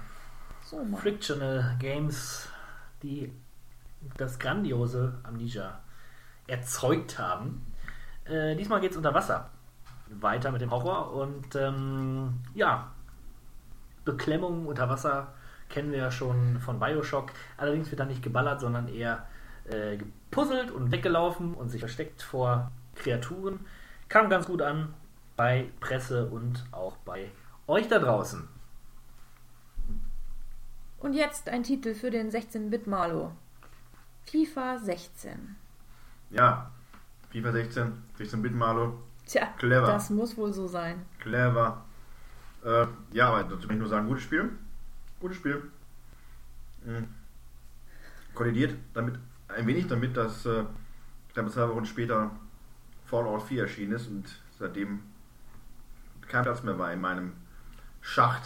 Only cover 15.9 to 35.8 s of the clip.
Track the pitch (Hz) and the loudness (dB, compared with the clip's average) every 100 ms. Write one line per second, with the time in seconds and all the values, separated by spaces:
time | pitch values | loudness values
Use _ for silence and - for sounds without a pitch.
15.9 | 135 127 123 127 123 123 123 127 123 120 | 0 0 0 2 4 4 4 0 0 2
16.9 | 151 - 143 131 - - - 143 156 151 | 2 2 0 -2 -10 -12 -2 2 2 0
17.9 | 139 135 127 127 123 143 139 120 120 120 | -2 -2 -2 0 2 2 2 0 0 -2
18.9 | 120 117 113 - - - - - 110 107 | -2 -2 -2 -6 -12 -14 -12 -6 -2 -2
19.9 | 104 104 - - 269 285 254 247 131 123 | -4 -6 -12 -2 2 4 4 0 0 2
20.9 | - 185 170 175 170 170 - 120 110 113 | 4 6 6 4 2 -2 -2 -4 -4 -6
21.9 | - 151 - - 127 127 120 123 - - | -6 -6 -8 -4 2 4 4 2 -6 -14
22.9 | - 131 120 - 185 196 190 - - - | -6 0 0 -2 -4 -4 -4 -10 -14 -14
23.9 | - - 220 208 185 170 175 143 156 156 | -14 6 8 10 6 4 2 2 2 -2
24.9 | - - - - - 120 127 127 - - | -6 -16 -18 -6 4 6 6 2 -6 -2
25.9 | 127 - 120 113 117 120 120 - - 92 | -2 0 0 0 0 -2 -2 -4 -6 -6
26.9 | - - 92 98 - - - - 196 233 | -6 -8 -8 -8 -12 -18 -6 4 4 8
27.9 | 214 135 104 90 87 80 - - - - | 6 8 4 2 -6 -10 -12 -14 -12 -14
28.9 | - - - - - - - - - - | -14 -14 -16 -16 -18 -18 -20 -6 0 2
29.9 | - - - - - - - - - - | 4 2 2 0 -2 -4 -6 -8 -8 -10
30.9 | - 285 277 294 - - 240 240 269 226 | -4 0 4 2 0 -2 0 2 0 0
31.9 | 214 254 226 220 220 226 220 214 226 208 | -2 0 0 0 -2 -2 -4 0 0 2
32.9 | 196 170 160 165 165 - - - - - | 2 2 2 -2 -6 -16 -18 -18 -18 -18
33.9 | - - - - 311 302 269 254 247 202 | -18 -18 -18 0 2 2 2 -2 -2 -2
34.9 | 170 - - - - - 202 - - | -4 -6 -12 -10 -10 -12 -14 -16 -18